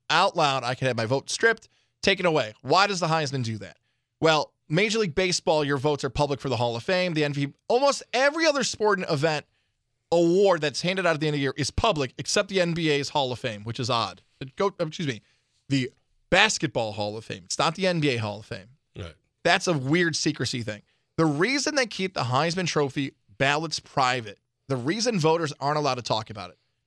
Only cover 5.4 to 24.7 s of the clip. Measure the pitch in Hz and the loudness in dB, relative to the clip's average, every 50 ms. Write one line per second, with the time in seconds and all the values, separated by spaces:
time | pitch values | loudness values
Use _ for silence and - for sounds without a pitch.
5.4 | - 185 160 151 147 143 143 131 127 151 147 139 - 127 - 147 147 139 139 123 | 2 2 2 2 2 2 0 0 2 0 0 0 -2 -4 0 0 0 0 0 -4
6.4 | - 135 120 110 123 120 117 117 - - 185 180 180 180 160 151 147 143 139 143 | -2 -4 -2 0 0 0 -2 -4 -2 0 0 0 0 0 0 0 0 0 0 -2
7.4 | 143 139 - _ _ - - 254 277 277 254 - - - - 247 269 285 302 330 | -4 -4 -6 _ _ 0 0 2 4 2 0 0 -6 -4 0 2 2 2 2 2
8.4 | 330 311 285 277 226 - - - 214 214 196 185 185 - 160 135 151 165 151 147 | 2 2 2 2 -2 -2 -2 -2 0 0 0 0 0 -2 -2 0 0 0 0 -2
9.4 | - _ _ _ _ _ _ _ _ _ _ _ _ - 170 170 170 170 175 190 | -6 _ _ _ _ _ _ _ _ _ _ _ _ 0 2 4 4 4 4 4
10.4 | 202 196 170 156 151 147 120 - - 175 190 190 180 170 160 143 156 151 147 139 | 4 4 4 2 0 -2 -4 -2 -2 -2 -2 0 0 0 0 0 0 -2 0 0
11.4 | 139 131 - 151 135 - - - - 226 180 147 135 123 - - - - - 208 | -2 -2 -2 -2 -6 -4 -2 0 2 2 2 0 -2 -4 -6 -10 -6 -2 0 0
12.4 | 196 196 196 185 175 170 165 165 160 156 143 143 135 - - 151 135 127 123 - | 0 0 0 0 0 0 0 -2 0 0 0 0 -2 -2 -2 -2 -2 -2 -4 -6
13.4 | - 123 107 101 104 113 110 - 123 110 123 117 107 95 90 - _ _ _ - | -6 -8 -8 -8 -10 -10 -6 -6 -2 0 0 0 0 -2 -6 -14 _ _ _ -14
14.4 | - 131 - - 196 196 196 - 170 160 156 - 170 139 117 101 _ _ _ _ | -14 -12 -4 -2 -2 -2 0 -2 -6 -6 -4 -6 -6 -6 -6 -6 _ _ _ _
15.4 | _ _ _ _ _ - 139 135 127 - _ _ _ _ _ _ _ - 175 190 | _ _ _ _ _ -2 0 0 0 -2 _ _ _ _ _ _ _ 0 4 4
16.4 | 214 214 - - 170 127 - 127 113 107 104 104 104 104 107 113 - - 107 98 | 4 4 2 -2 -4 -4 -2 -2 -4 -4 -4 -4 -4 -4 -4 -8 -10 -12 -12 -12
17.4 | 87 - - - 143 165 160 190 185 185 175 165 147 143 123 113 110 104 101 107 | -10 -10 -2 0 0 0 0 0 -2 0 0 0 0 0 0 -2 -4 -6 -6 -8
18.4 | 110 - 117 95 92 117 135 _ _ _ - 113 98 - - _ _ _ _ _ | -12 -14 -14 -14 -14 -20 _ _ _ _ -16 -14 -14 -14 -16 _ _ _ _ _
19.4 | - 165 175 196 - 185 170 139 127 135 156 180 175 165 147 - - 160 - - | 2 2 2 2 2 0 -2 0 0 2 2 2 2 0 0 0 -2 -2 -2 -2
20.4 | 127 - - 123 110 110 104 104 _ _ _ _ _ _ - - 165 160 143 143 | -4 -4 -4 -6 -6 -6 -8 -10 _ _ _ _ _ _ -2 0 2 2 2 2
21.4 | 185 240 277 294 254 311 302 277 254 208 - - 190 185 - - 131 120 123 135 | 0 0 0 0 0 0 0 0 -2 -2 -4 -6 -6 -4 -2 -4 -2 0 2 2
22.4 | 160 170 165 185 180 156 - 151 143 135 - 147 135 135 _ _ _ _ 101 - | 2 0 -2 -2 -4 -2 0 0 0 0 -2 -4 -6 -6 _ _ _ _ -4 -2
23.4 | 135 139 143 156 165 160 - - - - - 143 131 127 127 127 110 104 98 _ | 0 2 2 0 -2 -4 -8 -8 -10 -6 -2 0 2 2 0 -2 -4 -10 -16 _
24.4 | _ _ _ _ _ - | _ _ _ _ _ -6